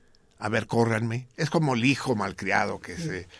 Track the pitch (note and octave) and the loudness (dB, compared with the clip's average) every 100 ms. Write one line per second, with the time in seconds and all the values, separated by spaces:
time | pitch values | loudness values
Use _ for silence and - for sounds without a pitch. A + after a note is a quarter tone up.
0 | _ _ _ - G#2+ A2 G#2 A#2 A#2 A2 | _ _ _ -8 -2 -2 0 2 4 2
1 | A#2 A#2 B2+ - D3+ E3+ D#3 B2 B2 C3+ | 0 -4 -8 -4 0 2 2 2 2 2
2 | - A2+ G2 - F#2+ G2+ G2+ G2 - F2 | 0 -2 -2 -4 0 0 0 -4 -10 -8
3 | D#3+ F#2 F2 | -6 -8 -10